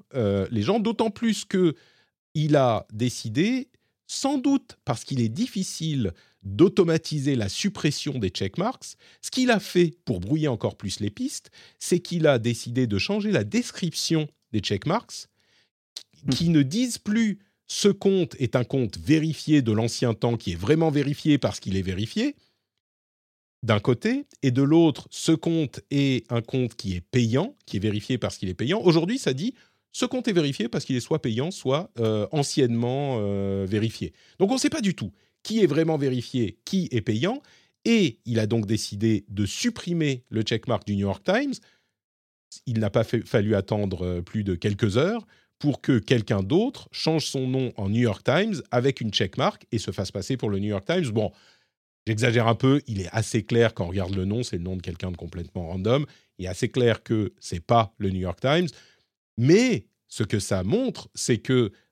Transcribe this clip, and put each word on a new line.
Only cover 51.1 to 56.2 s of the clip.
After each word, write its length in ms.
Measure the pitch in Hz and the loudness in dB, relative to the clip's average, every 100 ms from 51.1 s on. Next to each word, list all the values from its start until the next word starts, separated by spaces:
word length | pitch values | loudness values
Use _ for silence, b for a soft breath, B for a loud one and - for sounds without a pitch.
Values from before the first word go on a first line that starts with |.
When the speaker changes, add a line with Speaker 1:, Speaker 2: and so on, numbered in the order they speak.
Speaker 1:
Bon, 200 | 107 104 b b b b b _ _ - | -2 -2 b b b b b _ _ -4
j'exagère 400 | 107 120 117 113 | 0 2 4 4
un 80 | 113 | 4
peu, 260 | 131 143 - | 4 2 0
il 120 | 101 | -6
est 80 | 87 | -2
assez 320 | 110 110 113 | -4 0 -2
clair 300 | 101 117 113 | 2 4 4
quand 120 | - 87 | 2 -4
on 40 | |
regarde 260 | 95 90 95 | -4 -2 -2
le 100 | 95 | -2
nom, 160 | 113 | -2
c'est 140 | 120 90 | -4 -6
le 60 | |
nom 120 | 90 92 | -6 -6
de 60 | |
quelqu'un 300 | 90 85 95 | -8 -8 -8
de 60 | 87 | -8
complètement 500 | 87 92 82 92 82 | -10 -10 -8 -8 -6
random. 380 | 92 104 139 139 b | -2 2 2 0 b